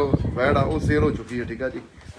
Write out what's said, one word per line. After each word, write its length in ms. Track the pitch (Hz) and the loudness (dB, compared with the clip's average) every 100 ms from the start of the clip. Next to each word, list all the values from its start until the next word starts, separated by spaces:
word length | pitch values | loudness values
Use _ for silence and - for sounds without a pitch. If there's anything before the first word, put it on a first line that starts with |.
| 143 135 - | 4 2 0
ਵੈੜ 240 | - 135 143 | 0 2 4
ਆ 40 | |
ਉਹ 180 | 135 156 | 2 0
ਸੇਲ 240 | - 151 | 2 4
ਹੋ 80 | 151 | 2
ਚੁੱਕੀ 280 | 117 113 123 | 0 -4 -6
ਹੈ, 60 | 113 | -6
ਠੀਕ 180 | 113 | -6
ਆ 60 | 127 | -6
ਜੀ। 120 | 123 - - - | -6 -12 -18 -20